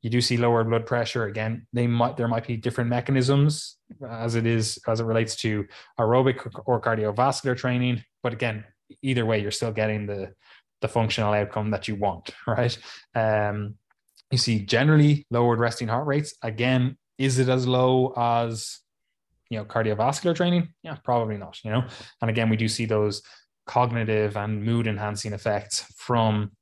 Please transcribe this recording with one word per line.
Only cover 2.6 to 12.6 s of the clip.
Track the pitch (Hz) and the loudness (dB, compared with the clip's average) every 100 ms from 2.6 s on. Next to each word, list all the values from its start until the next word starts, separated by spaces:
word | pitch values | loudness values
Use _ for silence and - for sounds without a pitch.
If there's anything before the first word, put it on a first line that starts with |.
| 117 113 120 | -4 -2 -2
mechanisms | 120 120 135 127 139 147 151 - - _ - 127 | -2 0 2 4 4 4 2 -8 -18 _ -18 -14
as | 113 117 117 | -6 -2 0
it | 117 | 2
is, | 117 110 - - | 2 0 -4 -2
as | 110 | -2
it | |
relates | 117 113 110 - | 0 0 0 -2
to | 113 107 95 - - - | -2 -2 -4 -12 -20 -2
aerobic | 113 123 131 131 - - | 2 4 4 0 -6 -10
or | - 120 | -2 0
cardiovascular | 117 113 107 104 131 131 135 123 | 0 0 0 2 0 0 -2 -2
training. | 127 123 123 120 - _ | 0 0 0 -2 -6 _
But | 123 | -8
again, | 113 120 110 107 _ _ - | -4 -4 -4 -12 _ _ -8
either | 139 123 113 | -2 0 2
way, | 110 | 0
you're | 101 | 0
still | - 117 | -4 -4
getting | 110 107 107 104 | -2 -2 -2 -4
the, | 101 95 - _ - _ _ | -8 -10 -14 _ -20 _ _
the | 110 | -4
functional | 120 110 - 104 | 0 0 0 2
outcome | 104 104 - 107 | 2 0 -2 -2
that | 104 - | -4 -4
you | 104 | -2
want, | 101 90 - - | -2 -4 -12 -10
<laughs> | - | -4
right? | 113 | 0